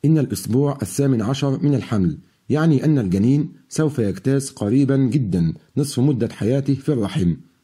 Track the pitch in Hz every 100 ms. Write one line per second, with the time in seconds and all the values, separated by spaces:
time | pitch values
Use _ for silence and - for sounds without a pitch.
0 | 143 156 127 - 101 117 143 - 104 -
1 | 139 123 104 135 143 135 147 135 - 107
2 | 87 73 - _ _ 143 160 135 139 147
3 | 101 92 113 143 - - _ - 156 143
4 | 104 92 131 139 135 - 104 127 135 135
5 | 131 135 113 87 82 78 _ - 147 -
6 | 139 127 110 - 104 135 139 135 - 135
7 | 101 156 175 156 - _